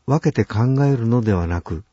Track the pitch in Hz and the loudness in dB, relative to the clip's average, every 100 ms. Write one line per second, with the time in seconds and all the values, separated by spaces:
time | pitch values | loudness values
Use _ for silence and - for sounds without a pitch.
0 | - 151 156 123 104 104 123 135 139 135 | -2 0 0 0 0 0 0 2 2 0
1 | 113 120 110 95 85 85 - 85 - | 0 0 2 0 0 -4 -6 -10 -12